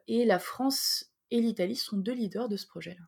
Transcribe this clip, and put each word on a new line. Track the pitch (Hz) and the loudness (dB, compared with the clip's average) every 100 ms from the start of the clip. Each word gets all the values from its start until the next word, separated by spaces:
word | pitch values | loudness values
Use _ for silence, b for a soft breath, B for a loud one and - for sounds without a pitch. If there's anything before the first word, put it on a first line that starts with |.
| - | -2
et | 226 | 2
la | 233 180 | 4 4
France | - - 269 269 - - - _ _ | 0 -2 0 0 0 -2 -6 _ _
et | 233 | 2
l'Italie | 226 214 180 | 2 2 0
sont | 233 - 196 | -2 -2 -2
deux | 190 | -2
leaders | 247 208 196 240 | -2 -2 -2 -2
de | 202 | -4
ce | |
projet-là. | - 175 170 175 | -6 -12 -12 -14